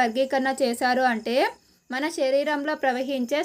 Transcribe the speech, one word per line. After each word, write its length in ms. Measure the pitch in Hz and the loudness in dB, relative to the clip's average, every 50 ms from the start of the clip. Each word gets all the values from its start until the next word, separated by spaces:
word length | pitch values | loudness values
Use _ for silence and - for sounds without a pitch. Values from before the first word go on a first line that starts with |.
వర్గీకరణ 500 | 247 233 220 262 269 262 285 262 254 269 269 277 277 | 2 2 2 0 0 0 0 0 0 0 0 0 0
చేశారు 420 | 233 240 - - 247 247 254 262 254 233 | 0 0 0 0 0 2 2 2 2 2
అంటే 220 | 220 220 233 233 269 349 480 494 - _ _ _ _ _ - 247 | 0 -2 -2 0 2 2 0 -2 -6 _ _ _ _ _ -8 -6
మన 100 | 262 294 320 330 349 | -4 -4 -4 -2 -2
శరీరంలో 580 | 277 262 269 277 285 302 294 285 285 302 302 294 - | 0 2 2 2 2 0 -2 -2 -2 -4 -4 -2 0
ప్రవహించే 580 | 262 254 254 269 262 277 262 247 233 285 302 | 0 0 0 -2 -4 -4 -4 -2 -2 -2 -2